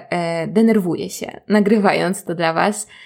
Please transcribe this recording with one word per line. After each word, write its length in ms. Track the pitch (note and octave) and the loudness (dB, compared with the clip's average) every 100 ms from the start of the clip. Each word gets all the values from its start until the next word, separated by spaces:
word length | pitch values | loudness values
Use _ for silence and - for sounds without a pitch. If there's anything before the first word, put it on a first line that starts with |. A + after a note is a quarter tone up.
| - | -2
e, 380 | F3 E3+ E3 D#3+ | -4 -2 -4 -2
denerwuję 640 | E3+ A3+ G#3+ F3+ - F3+ | 2 4 4 0 -4 -6
się, 320 | - - - - | -10 -12 -12 0
nagrywając 760 | G#3+ G3 A3 G3 D#3+ E3 G3 | 2 4 4 2 2 0 -4
to 120 | - E3 | -6 -2
dla 180 | E3 | -2
was. 340 | E3 F3+ G#3 - - | 2 0 -2 -8 -18